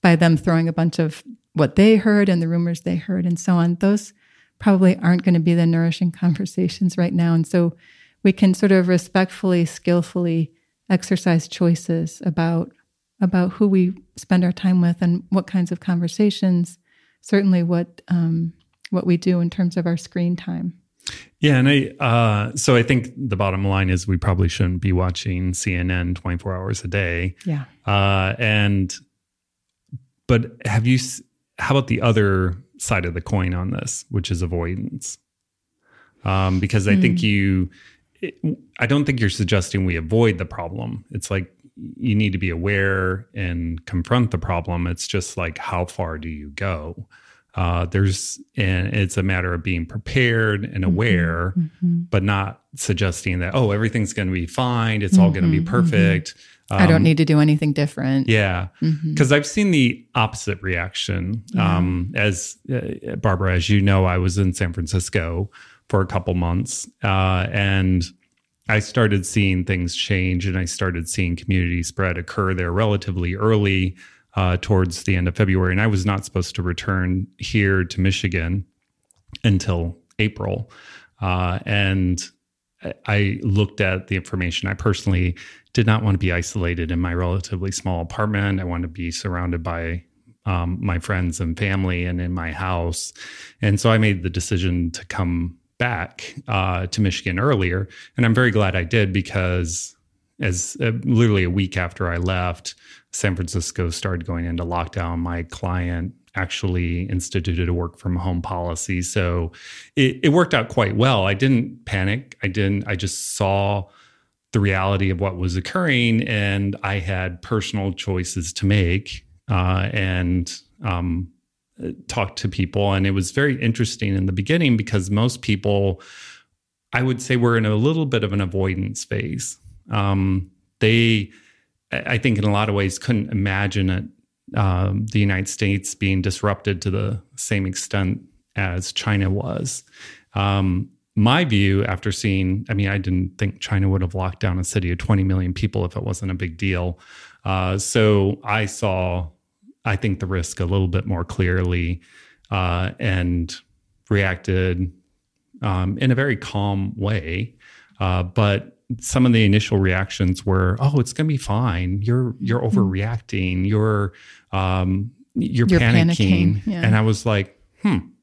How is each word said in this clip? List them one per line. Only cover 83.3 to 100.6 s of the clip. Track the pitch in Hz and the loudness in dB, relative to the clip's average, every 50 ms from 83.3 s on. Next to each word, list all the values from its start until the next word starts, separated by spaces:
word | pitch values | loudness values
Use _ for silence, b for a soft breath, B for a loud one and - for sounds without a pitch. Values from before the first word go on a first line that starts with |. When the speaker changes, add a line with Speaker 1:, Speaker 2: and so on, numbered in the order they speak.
| - - - | -2 -2 -2
Speaker 2:
looked | 110 98 104 104 98 - - | 0 2 2 2 0 0 -2
at | 104 92 92 92 92 | -2 0 0 -4 -4
the | - 98 | -4 -4
information. | 92 90 - - 95 90 87 85 - - | -4 -4 -4 -6 -4 -4 -4 -4 -4 -4
I | 98 95 | -4 -4
personally | - - 107 98 - - 101 92 90 90 90 85 B B B B B B B _ | 0 0 0 0 0 0 0 2 2 2 0 -2 B B B B B B B _
did | - 113 | 0 2
not | 110 110 110 - | 2 2 2 2
want | 107 98 | 0 0
to | 87 | 2
be | 92 90 87 | 0 0 0
isolated | 87 85 - - 104 90 85 87 85 85 80 | 0 -2 -4 -4 -4 -2 -2 -2 -2 -4 -2
in | 87 85 | -2 -2
my | 90 87 87 | -2 -2 -2
relatively | 87 90 87 90 95 87 - - 90 92 98 | -2 -2 0 -2 -2 -4 -6 -6 -6 -6 -6
small | 95 - - 95 90 85 | -6 -6 -4 -4 -4 -4
apartment. | 82 82 - - 107 107 104 101 101 101 98 95 | -4 -6 -4 -4 -4 -2 0 0 0 0 -2 -2
I | 92 | -4
wanted | 87 85 85 85 | -4 -4 -4 -6
to | 80 80 | -6 -8
be | 92 87 82 | -8 -8 -8
surrounded | 80 - - 101 90 87 90 87 85 85 82 | -8 -6 -6 -4 -4 -4 -4 -4 -4 -4 -6
by, | 87 85 85 85 82 85 87 - _ _ _ _ _ _ _ _ | -6 -6 -6 -6 -6 -6 -8 -10 _ _ _ _ _ _ _ _
um, | 101 92 90 87 87 90 90 | -4 -2 -2 -2 -2 -4 -4
my | - 101 87 87 | -2 -2 -2 -4
friends | - - 104 90 90 90 82 - | -2 -4 -2 -2 -2 -2 -4 -4
and | 92 80 80 | -4 -4 -4
family | 82 104 98 95 98 95 92 90 87 90 | -2 -2 -2 0 0 0 -2 -2 -2 -4
and | 90 87 87 | -4 -4 -4
in | 90 90 90 | -4 -4 -4
my | 87 82 82 | -4 -6 -8
house. | 82 82 95 92 92 87 85 85 85 - - - B B B B B B B B B B | -6 -6 -4 -2 -2 -2 -2 -4 -4 -6 -8 -12 B B B B B B B B B B
And | - 104 101 101 | 0 2 2 4
so | - 117 | 4 4
I | 113 | 4
made | 110 107 107 101 92 85 | 4 4 2 2 0 -4
the | 92 | -4
decision | 85 92 87 - 104 90 90 92 87 90 85 82 | -4 -4 -4 -2 -2 0 0 0 0 0 -2 -2
to | 82 - - | -4 -8 -12
come | _ - - 92 87 85 85 82 85 85 _ _ _ _ | _ -6 -4 -2 -2 -2 -2 -4 -6 -8 _ _ _ _
back, | _ 123 123 117 82 90 - - - - - - - - | _ -4 -4 -2 -4 -6 -8 -10 -16 -18 -16 -16 -16 -8
uh, | - 107 98 95 92 90 90 92 | -4 -2 0 0 0 -2 -4 -4
to | 90 - - | -4 -2 0
Michigan | 104 95 87 - - 98 90 92 | 0 0 0 -2 -6 -4 -2 0
earlier. | 113 143 139 101 95 90 87 92 101 B B B B B B | 0 2 2 2 0 0 0 -2 -4 B B B B B B
And | - 123 | 0 2
I'm | 113 113 | 4 4
very | 123 127 120 | 4 4 4
glad | 98 107 104 95 90 | 4 2 2 2 2
I | 92 85 | -2 -2
did | 85 - 113 104 95 92 | 0 2 2 2 2 0
because | 98 92 - - 98 90 90 90 90 87 80 82 - - - _ _ _ _ _ _ _ _ _ _ | -2 -4 -2 -2 -2 0 0 0 -2 -2 -4 -4 -8 -10 -12 _ _ _ _ _ _ _ _ _ _
as, | - 101 90 87 | -4 -2 -2 -2